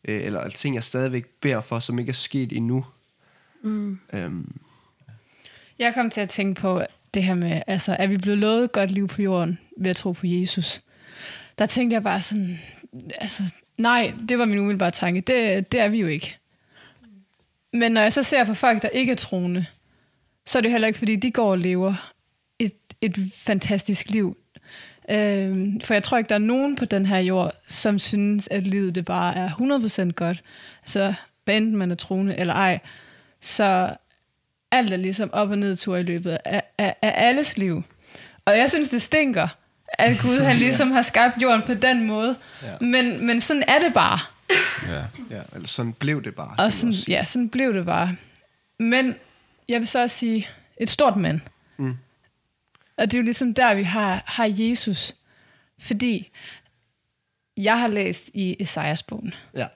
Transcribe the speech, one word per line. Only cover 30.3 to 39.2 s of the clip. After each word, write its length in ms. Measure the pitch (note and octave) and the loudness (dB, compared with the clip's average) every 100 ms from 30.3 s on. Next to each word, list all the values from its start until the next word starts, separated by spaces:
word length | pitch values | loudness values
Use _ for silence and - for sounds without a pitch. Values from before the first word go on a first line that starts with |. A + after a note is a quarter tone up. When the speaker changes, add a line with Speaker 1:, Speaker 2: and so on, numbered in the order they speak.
| F3 - - - - | -2 -10 -20 -20 -20
Speaker 3:
Så 280 | - G3+ G3 G3 - _ | -6 -2 0 -2 -10 _
hvad 140 | - G#3+ | 0 2
enten 180 | A3 G#3+ | 2 0
man 140 | F3+ | 0
er 40 | |
troende 400 | F3 - F#3+ G3 - | -2 -4 -2 0 0
eller 160 | F3+ | -2
ej, 260 | - F#3+ F3 - - - - _ _ | 2 2 0 -6 -20 -20 -20 _ _
så 540 | - - G3+ F#3 F#3 - _ _ _ _ _ _ _ | -4 2 4 4 0 -6 _ _ _ _ _ _ _
alt 220 | B3+ A3 | 2 2
er 40 | F#3 | 0
ligesom 320 | F#3 F#3+ G3+ | -2 -2 -2
op- 160 | - G#3 | 0 0
og 80 | G3+ | 0
nedtur 380 | G3+ F#3 - F3+ | -2 -2 -2 -2
i 60 | |
løbet 340 | F3 E3+ F3 E3 | -2 -2 -4 -4
af, 180 | - G3+ - - | -2 -4 -4 -2
af, 180 | G#3 - | -2 0
af 120 | G#3+ - A#3 | 0 4 4
alles 300 | C4+ D4 - | 4 0 -2
liv. 260 | F#3+ E3 - _ - - - - | -2 -2 -6 _ -20 -20 -20 -2
Og 120 | - G#3+ | 4 6
jeg 120 | C4 | 4
synes, 200 | E4 D4 | 2 0
det 120 | A#3+ | 0
stinker, 460 | - D#4 | 2 2